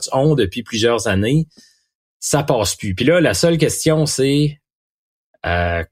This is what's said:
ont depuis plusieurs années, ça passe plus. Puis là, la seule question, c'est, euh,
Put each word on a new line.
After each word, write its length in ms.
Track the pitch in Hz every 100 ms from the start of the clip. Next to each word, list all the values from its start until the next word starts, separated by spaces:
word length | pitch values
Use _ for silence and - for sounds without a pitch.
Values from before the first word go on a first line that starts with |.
| -
ont 240 | 131 151 139
depuis 260 | 92 120
plusieurs 460 | - 110 117 117 107
années, 400 | 95 113 156 156 - - _ _ _ _ _
ça 240 | - 147
passe 320 | 147 120 101 -
plus. 180 | 104
Puis 120 | 92 123
là, 140 | 175
la 140 | 135
seule 240 | 95 170 165
question, 480 | 131 - 160 156 147
c'est, 540 | - 135 143 147 147 _ _ _ _ _ _ _ _ 85
euh, 380 | 87 87 85 80